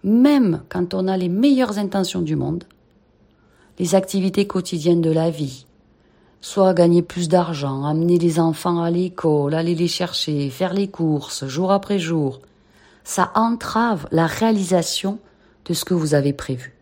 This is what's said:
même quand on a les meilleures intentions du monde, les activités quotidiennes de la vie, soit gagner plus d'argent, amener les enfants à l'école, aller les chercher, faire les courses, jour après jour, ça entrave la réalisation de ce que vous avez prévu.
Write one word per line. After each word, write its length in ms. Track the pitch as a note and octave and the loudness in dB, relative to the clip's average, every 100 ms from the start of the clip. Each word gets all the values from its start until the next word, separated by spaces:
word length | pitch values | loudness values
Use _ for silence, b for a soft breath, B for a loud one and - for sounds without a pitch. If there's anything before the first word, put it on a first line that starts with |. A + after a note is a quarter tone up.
même 600 | F#3+ A3+ C4+ C#4+ A3 D#3 - | 2 6 6 6 4 0 -4
quand 240 | F3+ F3+ | -4 -4
on 140 | F#3+ F#3+ | -2 -2
a 100 | F#3+ | 0
les 120 | F3+ | 0
meilleures 480 | F#3 C#4 C4 B3 G#3 | 2 4 4 2 -2
intentions 440 | G3+ G3 F#3 F3+ | -2 -2 -2 -2
du 140 | D#3+ D3+ | -2 -2
monde, 300 | C3+ E3 - _ _ _ _ _ _ b b b b b | -2 -4 -8 _ _ _ _ _ _ b b b b b
les 160 | F3 F#3+ | 2 2
activités 520 | F#3+ G3 F#3 F#3+ G3 | 2 -2 0 0 0
quotidiennes 540 | F#3+ F3+ E3+ D#3 E3+ | -2 -4 -2 2 2
de 100 | D#3+ | 4
la 180 | D#3+ E3 | 2 0
vie, 360 | D3+ C#3 - _ _ _ b b b b b | -2 -6 -8 _ _ _ b b b b b
soit 300 | - - F#3+ | -8 2 4
gagner 280 | F3+ E3+ E3+ | 6 6 4
plus 280 | E3+ - E3+ | 2 -6 2
d'argent, 560 | F3+ E3+ D#3 C#3 C3+ C#3+ | 2 2 -4 -4 -4 -2
amener 320 | D#3 E3+ F3 | 0 2 4
les 200 | E3+ D#3+ | 2 2
enfants 420 | E3 D#3 - E3+ | 0 0 -2 0
à 100 | E3+ | 0
l'école, 640 | E3+ F#3 F3+ E3 D3+ C#3+ | 0 -2 -2 0 2 0
aller 220 | D#3+ E3 E3 | 0 -2 0
les 120 | E3+ | -2
chercher, 600 | - F3 - - D3 C#3 | -2 -4 -4 -4 -2 -4
faire 240 | B2+ F3+ | -4 -2
les 160 | F#3+ G3 | -2 -4
courses, 580 | G3 D#3+ D3+ C#3 - C3+ | -2 0 0 -4 -10 -8
jour 240 | C3+ F#3 | -4 0
après 280 | G3 - G3+ | 0 0 -4
jour, 420 | E3 E3 C#3 - - b b b b b - | 0 -2 -2 -6 -20 b b b b b -8
ça 260 | - F3+ - | -4 -2 0
entrave 720 | A3+ A#3 - A3 A#3 G3 C#3 | 0 -2 -4 -2 -2 -2 -2
la 160 | D#3+ E3 | -2 -2
réalisation 920 | - A3+ A3 F3+ F3+ E3 - G3 G#3+ b b b b - | 0 0 0 0 0 0 -4 -6 -8 b b b b -6
de 80 | |
ce 120 | E3+ - | -6 -2
que 80 | |
vous 200 | F3+ D#3 | -2 2
avez 200 | D3 C#3+ | 2 0
prévu. 420 | C3+ - B2+ - _ | -4 -8 -10 -10 _